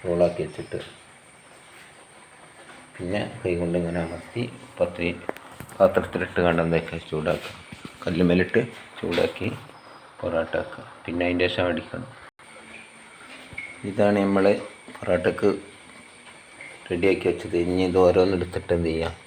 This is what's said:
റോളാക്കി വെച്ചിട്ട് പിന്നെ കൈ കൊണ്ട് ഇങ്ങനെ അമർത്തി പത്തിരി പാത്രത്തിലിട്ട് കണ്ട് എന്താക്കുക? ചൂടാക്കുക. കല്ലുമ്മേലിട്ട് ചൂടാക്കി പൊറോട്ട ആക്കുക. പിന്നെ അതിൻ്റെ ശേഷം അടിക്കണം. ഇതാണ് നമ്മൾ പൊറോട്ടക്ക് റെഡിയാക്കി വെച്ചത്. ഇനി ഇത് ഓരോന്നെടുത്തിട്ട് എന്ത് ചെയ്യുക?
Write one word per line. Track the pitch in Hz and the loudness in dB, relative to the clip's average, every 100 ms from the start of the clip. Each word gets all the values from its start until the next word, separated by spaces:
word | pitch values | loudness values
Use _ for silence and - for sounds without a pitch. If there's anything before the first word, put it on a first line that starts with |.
| 92 | -2
റോളാക്കി | 87 87 - | 2 2 2
വെച്ചിട്ട് | 78 - 82 87 - - - - - - - - - - - - - - - - - - - - - - | -6 -8 -10 -10 -10 -18 -20 -20 -20 -20 -20 -20 -20 -20 -20 -20 -20 -20 -20 -20 -20 -20 -20 -20 -20 -10
പിന്നെ | 90 104 - - | -4 -4 -4 -4
കൈ | 92 87 | -2 0
കൊണ്ട് | 87 87 | 0 0
ഇങ്ങനെ | 85 87 82 | -2 -2 -4
അമർത്തി | 85 - 117 120 - - - | -8 -10 -6 -6 -8 -18 -2
പത്തിരി | 87 - 87 87 - - - - - - | -2 0 -4 -2 -8 -10 -18 -18 -18 4
പാത്രത്തിലിട്ട് | 95 95 87 - 95 95 87 | 4 4 0 -4 -2 2 4
കണ്ട് | 85 | 4
എന്താക്കുക? | 82 82 - 82 - | 2 0 0 -10 -6
ചൂടാക്കുക. | 78 80 78 - - - - - - | -4 -2 -2 -6 -16 -20 -18 -20 -8
കല്ലുമ്മേലിട്ട് | - 85 90 90 90 113 117 - - - | -4 2 4 4 4 0 -2 -10 -18 -10
ചൂടാക്കി | 87 87 90 - 95 - - - - - - - | -2 0 0 -2 -6 -6 -14 -20 -20 -20 -20 -8
പൊറോട്ട | 90 82 82 85 | -4 -2 -2 -4
ആക്കുക. | 80 - - - - | -6 -12 -16 -14 -8
പിന്നെ | 85 90 | -2 0
അതിൻ്റെ | 87 87 | 2 0
ശേഷം | - 90 | 0 0
അടിക്കണം. | 82 - - - - - _ - - - - - - - - - - - - - - 101 | -2 -6 -12 -12 -16 -20 _ -20 -20 -20 -20 -20 -20 -20 -20 -20 -18 -16 -14 -14 -10 -6
ഇതാണ് | 95 104 101 98 | 4 4 6 4
നമ്മൾ | 98 98 107 - - - - | 6 4 4 -2 -14 -18 -10
പൊറോട്ടക്ക് | - 90 90 - 104 - - - - - - - - - - - - - - | 0 2 2 2 2 2 -8 -20 -20 -20 -20 -20 -20 -20 -20 -20 -20 -18 -6
റെഡിയാക്കി | 87 95 90 92 | 0 2 2 0
വെച്ചത്. | 87 90 87 | -2 -2 -2
ഇനി | 85 90 92 | 0 2 2
ഇത് | 90 92 | 6 6
ഓരോന്നെടുത്തിട്ട് | 90 92 92 87 95 - 87 | 6 4 2 -2 -6 -2 0
എന്ത് | 85 | 0
ചെയ്യുക? | 80 82 80 | -2 -4 -6